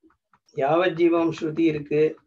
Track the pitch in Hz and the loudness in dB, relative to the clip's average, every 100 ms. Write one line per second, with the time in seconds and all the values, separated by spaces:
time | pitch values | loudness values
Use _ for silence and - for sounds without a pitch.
0 | _ _ _ _ _ 135 135 165 185 160 | _ _ _ _ _ -4 0 2 0 2
1 | 170 170 165 - 165 156 165 151 143 151 | 2 2 0 -4 -6 0 0 0 -2 0
2 | 156 - | 0 -2